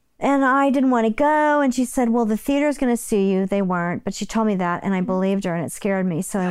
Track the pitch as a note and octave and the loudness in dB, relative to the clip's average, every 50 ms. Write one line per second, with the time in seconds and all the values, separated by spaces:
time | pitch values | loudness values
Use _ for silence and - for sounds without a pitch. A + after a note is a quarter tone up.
0 | _ _ _ - - C4 C#4 C#4 C4+ B3+ B3+ C#4 C#4 C#4 B3 C#4+ C4 C4 B3+ A#3 | _ _ _ -4 0 0 2 2 2 2 2 2 2 2 2 2 2 2 2 2
1 | A3 A3+ A3 - C#4+ D4 D4+ D4+ D4+ D4+ D4 D4 C#4+ C4 B3 C4 B3+ A#3+ - C4+ | 2 0 0 2 2 2 2 2 2 2 2 2 2 2 0 0 -2 -2 0 0
2 | B3 A#3 A3+ A#3+ A#3 G#3 A3 G#3 - - C#4 C#4+ C#4+ D4 C#4 - C4+ B3 A#3+ A3+ | 0 2 2 2 2 0 -2 -2 -2 0 0 2 2 0 0 0 0 0 0 -2
3 | - - A3+ G3+ G3 G3 G3 F#3+ G3 F#3+ G3+ G3+ G3 F3+ F#3 F3 E3+ F3 F3 - | -2 -2 0 2 2 2 2 2 0 0 0 0 0 0 0 -2 -2 -2 -4 -4
4 | - G3 G3 - G#3 - - A3+ A3 A3 G3+ F#3 F3+ F3 F3 - - F#3+ G3 F#3 | -6 -8 -8 -8 -8 -4 -2 0 0 0 0 0 0 -2 -2 -2 -2 -2 -2 0
5 | F#3 F3+ F#3+ F#3 F#3 F#3+ G3 G3 G3 F#3 E3 E3+ D3+ - - - - G3+ G3 F#3+ | 0 -2 -2 0 0 0 0 0 -2 -2 -4 -4 -4 -6 -8 -6 -4 -2 -2 0
6 | F#3 F#3 E3 D3+ F#3+ - - G3+ F3+ F3+ | 0 -2 -2 -4 -4 -4 -4 -2 -2 -2